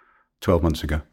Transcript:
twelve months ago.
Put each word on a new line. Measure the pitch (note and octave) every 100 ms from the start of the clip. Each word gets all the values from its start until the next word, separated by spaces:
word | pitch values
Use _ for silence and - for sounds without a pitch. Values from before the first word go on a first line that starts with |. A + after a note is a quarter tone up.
| _ _ _ _
twelve | - F2
months | E2 D#2+
ago. | D#2 D#2 -